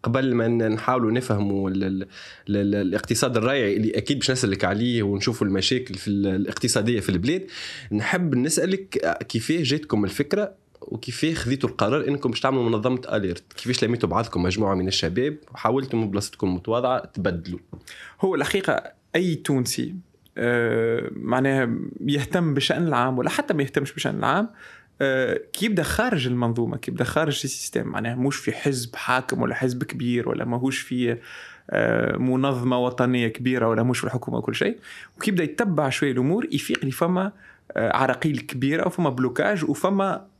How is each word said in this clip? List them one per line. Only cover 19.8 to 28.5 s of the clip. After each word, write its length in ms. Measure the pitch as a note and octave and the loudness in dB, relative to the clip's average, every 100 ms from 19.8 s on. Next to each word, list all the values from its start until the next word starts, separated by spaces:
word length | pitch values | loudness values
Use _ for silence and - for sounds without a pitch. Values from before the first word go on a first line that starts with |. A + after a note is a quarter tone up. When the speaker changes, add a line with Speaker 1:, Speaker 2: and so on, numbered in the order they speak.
| A#2+ F#3 - _ _ - | -4 -6 -14 _ _ -2
Speaker 2:
آه، 720 | A#2+ A#2+ A#2 A#2 A2+ A#2 A#2 | 0 2 2 2 2 0 -2
معناها 640 | - B1+ B2 C3+ C3+ A#2+ A2+ - - | -6 0 2 4 2 2 -2 -6 -4
يهتم 540 | - C#3+ B2 F3+ E3+ | 0 0 2 2 2
بالشأن 320 | C#3 - D3+ E3+ | 2 0 2 2
العام 320 | B2+ B2+ B2+ | 2 2 2
ولا 120 | B2 | 0
حتى 240 | - C#4+ | -2 0
ما 80 | E3 | 0
يهتمش 300 | C#3 - C#3+ | 2 0 -2
بالشأن 260 | - C3 G#2 | -4 -4 0
العام، 300 | G#2+ E3 A3+ - - - _ _ | 2 2 0 -6 -20 -20 _ _
آه، 400 | C#3 C3 B2 - - | 2 2 2 -2 -4
كي 140 | - A3 | -4 0
يبدأ 160 | F#3+ | 0
خارج 440 | D#3 - B3 F#3+ B2+ | 0 0 2 0 0
المنظومة، 500 | B2 A#2+ A#2 A#2 A#2+ | 0 2 2 -2 -2
كي 140 | - | -6
يبدأ 140 | - | -2
خارج 240 | A#2+ D3+ D#3 | 0 2 0
السيستم، 600 | - C3+ - - - - | 0 -4 -6 -4 -4 -4
معناها 260 | - A2+ | -4 -4
مش 220 | B2 C3 - | 0 0 0
في 160 | - | -4